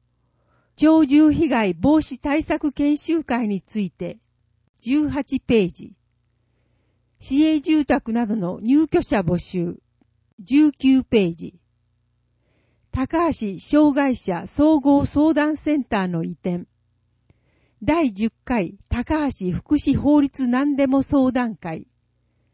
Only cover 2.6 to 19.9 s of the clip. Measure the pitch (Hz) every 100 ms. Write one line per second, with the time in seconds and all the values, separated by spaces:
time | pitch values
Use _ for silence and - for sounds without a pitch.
2.6 | 302 - 285 294 - 330 - 240 208 196
3.6 | - 220 185 - 180 214 _ _ _ _
4.6 | _ _ 226 294 294 269 - 269 - 226
5.6 | 175 - - _ _ _ _ _ _ _
6.6 | _ _ _ _ _ _ - 269 311 311
7.6 | 294 311 285 220 - 226 214 220 175 180
8.6 | 214 294 320 349 - 220 170 175 - 185
9.6 | 170 - _ _ _ _ _ - 180 277
10.6 | 302 - 262 262 - 220 180 165 180 -
11.6 | _ _ _ _ _ _ _ _ _ _
12.6 | _ _ _ - 262 339 339 - 208 180
13.6 | - 302 302 277 277 233 - 170 180 -
14.6 | 302 311 269 285 277 285 311 294 302 302
15.6 | 302 294 240 214 185 165 180 170 180 175
16.6 | - _ _ _ _ _ _ _ _ _
17.6 | _ _ 214 339 277 190 220 - - 240
18.6 | 170 196 _ 233 - 311 285 - 180 165
19.6 | - 285 285